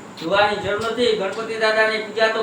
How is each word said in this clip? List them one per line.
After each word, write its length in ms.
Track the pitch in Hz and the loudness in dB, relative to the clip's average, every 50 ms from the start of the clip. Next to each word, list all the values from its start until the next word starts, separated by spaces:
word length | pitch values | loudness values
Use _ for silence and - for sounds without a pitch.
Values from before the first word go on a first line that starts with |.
| - - - - | -18 -18 -14 -10
જોવાની 420 | 165 165 190 202 208 208 208 190 - | -4 0 2 4 4 4 2 -2 -2
જરૂર 300 | 190 208 208 226 226 220 | -2 -2 -2 -2 -4 0
નથી. 240 | 240 247 226 214 | 0 2 2 2
ગણપતિ 380 | 180 190 196 196 220 220 220 226 | 0 0 -4 -4 -6 -6 -6 -4
દાદાની 440 | 220 220 220 220 220 220 214 220 214 | 0 0 2 4 4 2 2 2 -2
પૂજા 300 | 214 208 - 220 220 220 | -4 -6 0 2 2 2
તો 120 | 214 220 | 2 0